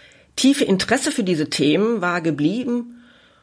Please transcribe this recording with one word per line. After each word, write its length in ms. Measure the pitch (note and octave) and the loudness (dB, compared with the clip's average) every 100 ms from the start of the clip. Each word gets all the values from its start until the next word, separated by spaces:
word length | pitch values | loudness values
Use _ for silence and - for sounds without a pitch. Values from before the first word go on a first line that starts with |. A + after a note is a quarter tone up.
| - - _ - | -20 -20 _ 0
tiefe 280 | C4 C#4 | 2 4
Interesse 480 | C4 F#3+ - B3+ D4+ | 2 0 2 0 0
für 120 | D4 | -2
diese 240 | F#3+ E3 D3 | -2 0 -2
Themen 520 | - D3+ D#3 G#3+ A#3 | 0 2 2 2 0
war 200 | F3+ F3 | -2 -2
geblieben. 840 | E3 C#3+ D3+ A3 B3 A#3+ A#3 - - _ _ _ | -2 0 -2 -2 -4 -4 -6 -16 -20 _ _ _